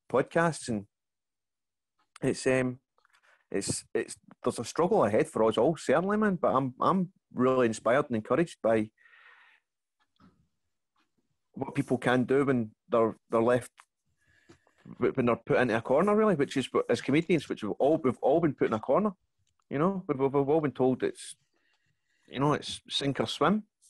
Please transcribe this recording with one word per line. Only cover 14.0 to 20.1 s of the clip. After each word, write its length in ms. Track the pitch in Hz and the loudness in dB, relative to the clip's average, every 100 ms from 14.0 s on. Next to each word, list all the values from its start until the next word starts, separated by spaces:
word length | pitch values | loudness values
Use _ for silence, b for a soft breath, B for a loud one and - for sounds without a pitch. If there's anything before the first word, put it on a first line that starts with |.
| _ _ b b b b b _ - 113 | _ _ b b b b b _ -18 -4
when 300 | 117 - 120 | -2 0 0
they're 100 | 113 | 0
put 220 | - 127 | 0 0
into 180 | 123 110 | 2 0
a 40 | |
corner, 320 | - 135 202 | 0 0 2
really, 220 | 208 220 156 | 2 2 0
which 220 | 135 135 | -2 -2
is 100 | 123 | -2
what, 100 | - - | -4 -2
as 100 | - | -2
comedians, 480 | - 143 165 170 - | 0 0 2 -2 -2
which 160 | - | -8
we've 80 | 104 - | -6 -2
all, 220 | 135 156 | 0 0
we've 140 | 135 110 | -2 -2
all 200 | 117 160 | 0 2
been 120 | 160 | 0
put 140 | 127 127 | 0 -2
in 60 | |
a 60 | 110 | -2
corner. 320 | - 151 208 - _ _ _ _ - | 0 0 0 -6 _ _ _ _ -8
You 100 | 139 | -2
know, 240 | 175 196 | -2 -2
we've, 120 | 185 | -6